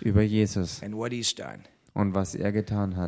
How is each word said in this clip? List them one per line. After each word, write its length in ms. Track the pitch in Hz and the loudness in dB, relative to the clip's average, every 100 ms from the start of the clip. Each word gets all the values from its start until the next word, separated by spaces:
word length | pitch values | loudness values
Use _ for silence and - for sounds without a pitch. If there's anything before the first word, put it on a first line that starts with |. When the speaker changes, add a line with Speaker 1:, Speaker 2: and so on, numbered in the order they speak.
Speaker 1:
über 200 | 113 104 | 2 4
Jesus 600 | 107 107 104 101 87 - | 6 4 2 0 -4 -6
Speaker 2:
and 100 | 101 | -10
what 160 | 107 117 | -6 -6
he's 240 | 120 110 | -4 -4
done. 260 | - 67 52 - _ _ | -4 -8 -12 -18 _ _
Speaker 1:
und 200 | - 101 | -2 0
was 200 | 95 92 - | 0 -2 -2
er 160 | 101 | -2
getan 420 | 104 104 104 98 | 0 0 -2 -2
hat. 100 | 90 | -2